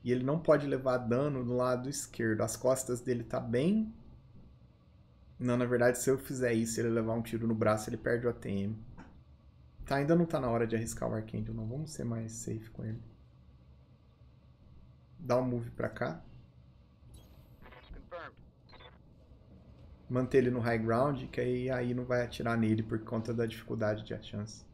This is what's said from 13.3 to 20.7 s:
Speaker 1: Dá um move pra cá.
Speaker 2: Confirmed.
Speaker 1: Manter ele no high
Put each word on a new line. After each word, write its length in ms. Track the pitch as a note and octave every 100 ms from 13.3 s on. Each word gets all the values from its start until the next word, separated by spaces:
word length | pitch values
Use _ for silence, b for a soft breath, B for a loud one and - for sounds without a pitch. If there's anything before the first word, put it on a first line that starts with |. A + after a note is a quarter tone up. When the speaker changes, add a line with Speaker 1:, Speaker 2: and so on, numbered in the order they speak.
| - - - - - - - - - - - - - - - - - - -
Speaker 1:
Dá 180 | B2 B2
um 80 |
move 260 | B2+ A#2+ A#2
pra 180 | - -
cá. 340 | - B2+ D#3+ - - - - - - - - - - - - - - - - -
Speaker 2:
Confirmed. 460 | - - F3 D3 - - - - - - - - - - - - - - - - - -
Speaker 1:
Manter 300 | B2+ B2+ C#3
ele 120 | B2
no 100 | B2
high 180 | A#2